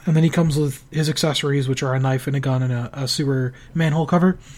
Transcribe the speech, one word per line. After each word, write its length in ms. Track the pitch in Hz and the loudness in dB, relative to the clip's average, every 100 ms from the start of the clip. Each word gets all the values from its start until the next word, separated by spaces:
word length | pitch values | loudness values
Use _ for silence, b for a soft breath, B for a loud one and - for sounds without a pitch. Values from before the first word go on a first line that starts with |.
| - | 0
And 100 | 156 | 2
then 80 | |
he 60 | 165 | 4
comes 260 | 175 160 147 | 2 0 2
with 260 | 147 139 - | -2 -4 -8
his 180 | 151 151 | -4 -2
accessories, 580 | 139 160 139 147 139 131 | 0 -2 0 0 0 0
which 140 | 131 | -2
are 140 | 135 131 | -2 0
a 40 | |
knife 280 | 131 131 139 | 0 0 -2
and 80 | 139 | -2
a 40 | |
gun 220 | 135 131 | 0 0
and 100 | 127 | 0
a, 160 | 120 120 | -2 -4
a 140 | 139 131 | -6 -4
sewer 460 | - 139 135 127 b b | -2 0 0 -2 b b
manhole 320 | 165 160 156 160 | -2 0 0 2
cover. 320 | 175 185 185 B | 2 2 0 B